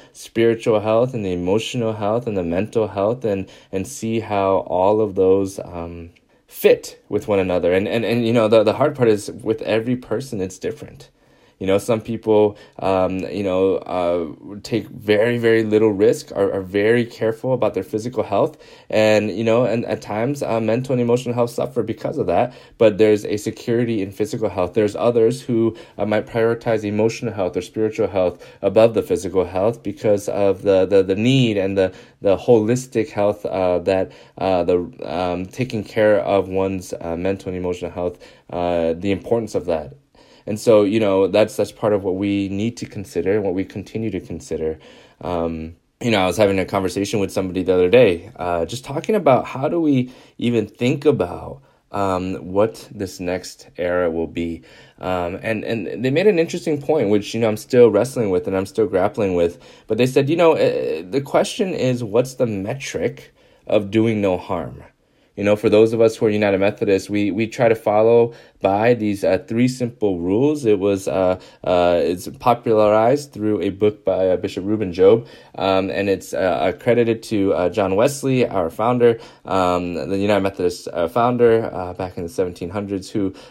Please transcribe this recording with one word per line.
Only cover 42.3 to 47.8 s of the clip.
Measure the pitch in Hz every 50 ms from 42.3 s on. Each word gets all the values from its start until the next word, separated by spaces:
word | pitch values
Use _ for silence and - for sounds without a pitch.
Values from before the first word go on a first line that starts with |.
| 101 101 98 95
need | 98 98 107 120 120 -
to | -
consider | - - 107 95 - - 87 82 92 101
and | 110 98
what | 98 90
we | 95 95
continue | 92 - 107 90 - - 110 113 110
to | 92 87
consider. | - - 87 80 - - 82 76 80 80 78 - - - - - - _ _ _
Um, | - 82 90 85 82 85 82 80 80 82 85 - _ _ _ _
you | - 120
know, | 110 98
I | 92
was | 92 87 101
having | 107 98 98 95
a | 90
conversation | - - 98 95 90 - 101 101 104 - 107
with | 98 92 -
somebody | 101 95 92 87 92 87
the | 87 92
other | 90